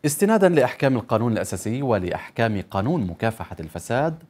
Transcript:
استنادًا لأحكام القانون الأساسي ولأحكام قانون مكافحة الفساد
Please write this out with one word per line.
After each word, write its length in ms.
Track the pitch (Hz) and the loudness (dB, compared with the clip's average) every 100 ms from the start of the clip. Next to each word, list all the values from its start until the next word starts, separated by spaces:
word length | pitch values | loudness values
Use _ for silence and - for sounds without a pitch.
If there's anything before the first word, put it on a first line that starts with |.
| 151 | -2
استنادًا 440 | 147 202 220 185 | 0 2 6 6
لأحكام 460 | 160 127 - 139 127 | 4 2 2 0 0
القانون 380 | - 110 120 | 0 0 2
الأساسي 480 | 107 92 95 104 123 | 0 -2 -6 -4 -4
ولأحكام 800 | 139 104 90 - - - 113 101 - | 0 0 0 -6 -8 -2 0 0 -4
قانون 300 | 98 110 175 | -2 0 -2
مكافحة 540 | 95 82 113 110 - - | -2 -2 -4 -4 -12 -12
الفساد 560 | 80 - - 117 156 160 | -12 -12 -4 -2 0 -4